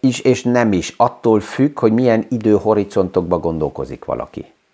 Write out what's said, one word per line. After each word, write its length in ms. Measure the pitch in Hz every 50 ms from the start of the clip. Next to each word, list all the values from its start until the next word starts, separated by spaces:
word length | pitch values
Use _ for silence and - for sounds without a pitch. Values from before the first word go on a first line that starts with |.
is 200 | - 131 120 -
és 220 | - 131 123 -
nem 300 | - 123 120 120 120 110
is. 220 | 98 90 82 - -
Attól 440 | - 117 123 - - - 120 110 104
függ, 380 | 98 - - - 135 151 147 -
hogy 140 | - 107
milyen 340 | 110 120 127 120 113 110 - -
időhorizontokba 1080 | 127 113 107 110 107 98 95 107 107 104 98 95 - 101 95 90 - 90 87 82 87 82
gondolkozik 680 | - 85 82 78 76 71 - - 67 65 65 - -
valaki. 400 | - 62 60 - - - - - - _ _ _ _